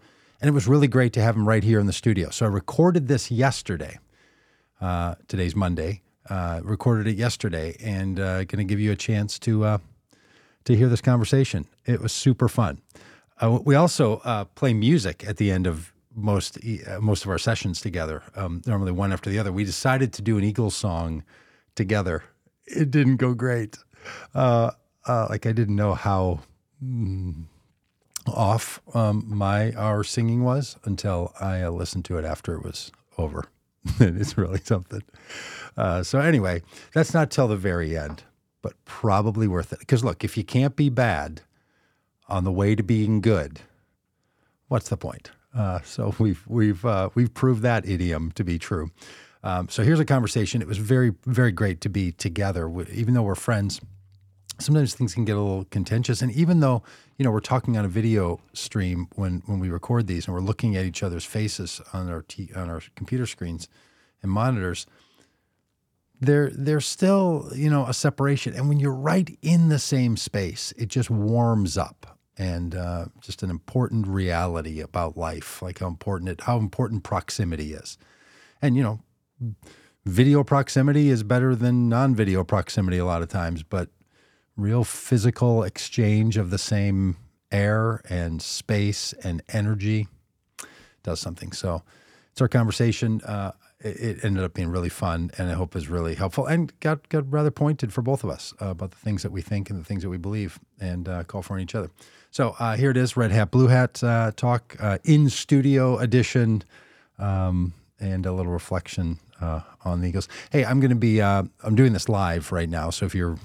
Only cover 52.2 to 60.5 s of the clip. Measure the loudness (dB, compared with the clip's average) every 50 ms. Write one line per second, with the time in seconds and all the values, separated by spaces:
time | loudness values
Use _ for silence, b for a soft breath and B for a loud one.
52.2 | -6 -4 -2 -2 -2 -2 -2 -4 -4 -4 -6 -8 -8 -6 -4 -2 0 2 2 2
53.2 | 2 0 -2 -2 0 0 0 0 0 -2 -4 -8 -12 -18 -20 -20 -20 _ _ _
54.2 | _ _ _ _ _ -18 -14 -4 0 2 4 4 2 2 0 -2 -4 -2 -2 -2
55.2 | -2 0 0 0 0 0 -2 -4 -4 -4 -4 -4 -2 0 0 0 0 0 -2 -2
56.2 | -2 -2 0 2 2 4 4 4 4 4 2 0 B B B B B B B -2
57.2 | 0 0 0 0 0 0 -2 0 0 0 0 0 0 0 0 0 2 2 2 2
58.2 | 2 0 -2 -6 _ _ -14 -12 -8 -4 -2 -2 -2 -2 -2 -4 -6 -6 -6 -4
59.2 | -4 -2 -4 -4 -4 -4 -4 -2 -2 -4 -4 -4 -2 -2 0 0 0 -2 -4 -4
60.2 | -4 -4 -4 -2 -2 -2